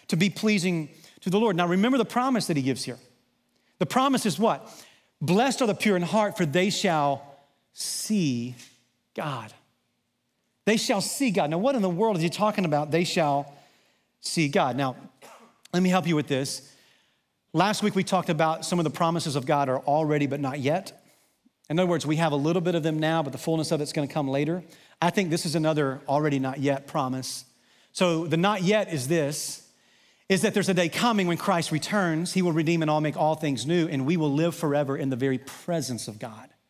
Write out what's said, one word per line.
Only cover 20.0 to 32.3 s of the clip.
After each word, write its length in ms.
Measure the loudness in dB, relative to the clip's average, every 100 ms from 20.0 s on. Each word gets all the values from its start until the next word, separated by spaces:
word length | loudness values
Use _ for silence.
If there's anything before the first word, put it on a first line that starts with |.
| 2 0 0
but 140 | -2
not 200 | -4 -2
yet. 440 | 0 -2 -4 -18 _ _ _ _ _ _ _
In 80 | 0
other 100 | 2
words, 180 | 0 0
we 100 | 0
have 160 | 2
a 60 | 2
little 240 | 2 0
bit 120 | 0
of 80 | 0
them 160 | 0 0
now, 240 | 0 0
but 100 | -2
the 60 | -6
fullness 340 | -2 -2 0
of 100 | -2
it's 100 | -2
gonna 160 | -4 -4
come 200 | -2 -2
later. 360 | -2 -2 -4 -8 -20 -20 _
I 80 | 0
think 200 | 2 0
this 140 | 0 0
is 80 |
another 480 | 0 0 2 0 -2 -2
already 320 | 0 2 0
not 200 | -2 -2
yet 280 | -2 -2 -4
promise. 560 | -4 -2 -4 -8 -10 -14 _ _ _ _
So 340 | 0 2 2 0
the 120 | 2
not 260 | 2 2
yet 280 | 2 2 2
is 180 | -4 0
this, 540 | 0 0 -4 -8 -12 -18 _ _ _ _ _ _
is 120 | 2
that 120 | 2
there's 160 | 2 2
a 60 | 2
day 140 | 0
coming 360 | 2 2 2 2
when 120 | 0
Christ 340 | 0 0 0
returns. 640 | -4 -2 0 0 0 -2